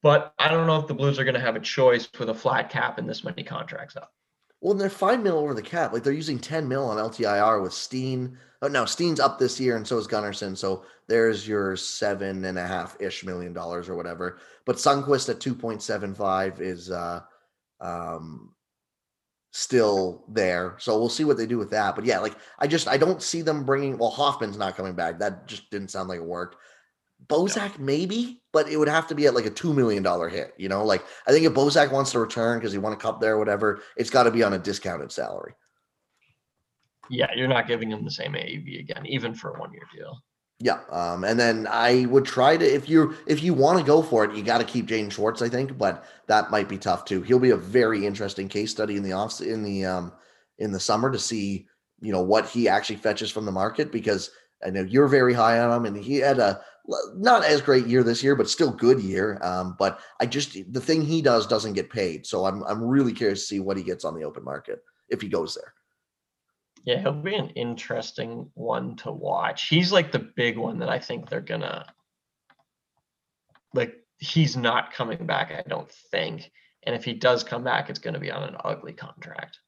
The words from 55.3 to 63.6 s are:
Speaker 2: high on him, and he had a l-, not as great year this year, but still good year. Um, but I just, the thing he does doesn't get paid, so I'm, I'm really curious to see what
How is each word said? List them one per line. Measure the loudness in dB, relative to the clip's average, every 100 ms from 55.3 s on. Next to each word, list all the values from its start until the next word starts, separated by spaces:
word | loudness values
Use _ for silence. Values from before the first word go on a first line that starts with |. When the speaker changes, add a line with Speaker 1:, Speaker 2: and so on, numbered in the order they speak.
Speaker 2:
high | 4 4 4
on | 4 2
him, | 0
and | -6
he | -2 0
had | 2 4
a | 2 2 -10 _ -8
l-, | -6 -6 0
not | 4 6
as | 6 2
great | 6 4 6
year | 4
this | 4 4
year, | 2 2
but | 2
still | 2 0
good | 4 6 6
year. | 4 0 -2 -2
Um, | -4 -2 -4 0
but | 0 0 -16 -4
I | -2
just, | -2 -4 -8 -8
the | -6
thing | 2 2
he | 2 2
does | 4 4 4
doesn't | 0 0
get | -4 -4
paid, | -2 -2 -4
so | -4 0 0
I'm, | -2
I'm | -4 -4
really | 2 4 4
curious | 2 0 0
to | -4
see |
what | -4